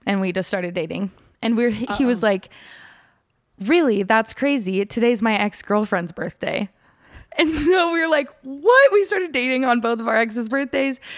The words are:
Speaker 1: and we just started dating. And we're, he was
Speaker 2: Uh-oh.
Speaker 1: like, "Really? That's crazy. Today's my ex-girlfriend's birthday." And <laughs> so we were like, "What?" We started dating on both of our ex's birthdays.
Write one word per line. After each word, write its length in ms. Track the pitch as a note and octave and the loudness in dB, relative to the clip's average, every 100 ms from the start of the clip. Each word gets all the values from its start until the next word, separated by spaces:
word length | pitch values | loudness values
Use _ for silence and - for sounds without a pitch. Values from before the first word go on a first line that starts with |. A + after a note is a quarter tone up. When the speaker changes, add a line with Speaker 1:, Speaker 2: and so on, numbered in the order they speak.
| - | -4
Speaker 1:
and 140 | G3 | -2
we 120 | F#3+ | -2
just 160 | F3+ F3+ | -2 -4
started 260 | F#3+ F3+ | -4 -4
dating. 360 | F3 D#3+ E3+ G3 - _ - | -6 -6 -6 -8 -10 _ -8
And 160 | A3+ A#3 | -2 2
we're, 140 | A#3+ | 0
he 340 | G#3+ A#3+ G#3 | 0 -4 0
was 180 | B3+ A3+ | 2 2
Speaker 2:
Uh-oh. 80 | G#3+ | 2
Speaker 1:
like, 180 | G3 - - - - - - _ _ _ _ _ - | 0 -4 -20 -20 -20 -20 -20 _ _ _ _ _ -12
"Really? 420 | G3 E4+ D4 G3+ | 0 2 4 2
That's 300 | F#3+ A3 A3 | 2 0 0
crazy. 520 | - C#4 C#4 F#3 F#3+ | -2 0 0 0 -2
Today's 360 | G3+ - A#3 A#3 | -2 0 2 2
my 120 | A3+ | 0
ex-girlfriend's 760 | G#3 G#3 - - G#3 G#3+ F#3 E3+ | 0 -2 -4 -2 -2 0 -2 -4
birthday." 560 | - E3+ - - - G3+ _ _ _ _ - - - | -8 -10 -6 -6 -4 -6 _ _ _ _ -20 -16 -2
And 160 | D#4 | -2
<laughs> 0 | |
so 380 | D#4 D4 F#4 E4+ | 0 2 2 2
we 80 | E4 | 0
were 80 | E4 | 0
like, 200 | D4+ - - | 0 -2 -10
"What?" 500 | C4 C#4 F#4 B4+ C#5 | -16 -2 4 6 6
We 120 | G#4 | 4
started 280 | G4 G4 F4 | 0 -2 -2
dating 320 | C4 B3+ B3+ | -2 0 0
on 160 | C4 A#3+ | 2 0
both 200 | A#3 A3+ | 0 -2
of 80 | A3+ | 0
our 80 | A3 | 0
ex's 320 | A#3 A3+ A3 | 0 -2 -4
birthdays. 520 | C4+ C#4 C#4 C4+ B3+ - | -4 -2 -2 -2 -4 -12